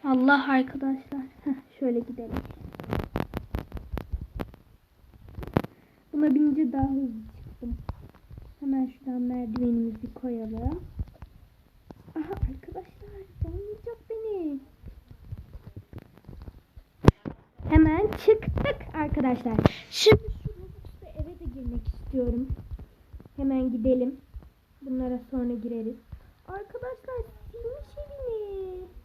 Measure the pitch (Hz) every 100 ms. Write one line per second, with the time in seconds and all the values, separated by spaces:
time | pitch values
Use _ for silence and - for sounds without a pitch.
0 | 277 262 262 277 269 262 262 269 269 269
1 | - 277 262 - 294 262 - - 269 233
2 | 233 - 226 - - - - - - -
3 | - - - - - - - - - -
4 | - - - - - - - - _ _
5 | - - - - - - - - - _
6 | _ 294 302 269 302 277 277 269 269 269
7 | 262 220 220 - - - 240 - - -
8 | - - - - - - 277 269 254 -
9 | 269 247 247 247 240 220 247 233 226 220
10 | - - 254 233 220 220 247 339 - -
11 | - - - - - - - - - -
12 | - 320 311 403 - 269 - 349 349 -
13 | 403 403 381 - 320 359 415 427 466 453
14 | - 453 440 403 320 277 269 - - -
15 | - - - - - - - - - -
16 | - - - - - - - - - _
17 | - - - - - _ - 311 311 320
18 | 427 - - 440 - - 571 554 - 311
19 | 302 302 262 247 240 220 - - - -
20 | 427 427 - - - - 381 - - -
21 | 494 311 311 359 339 254 240 240 - -
22 | - 269 247 233 269 - - - - -
23 | - - - - 269 262 254 240 240 254
24 | 247 - - - - _ _ - 269 254
25 | 254 247 - 262 247 240 226 233 220 -
26 | - - - - - 381 415 480 508 508
27 | - 508 453 - - 466 466 554 640 587
28 | 587 571 508 453 415 392 381 370 370 359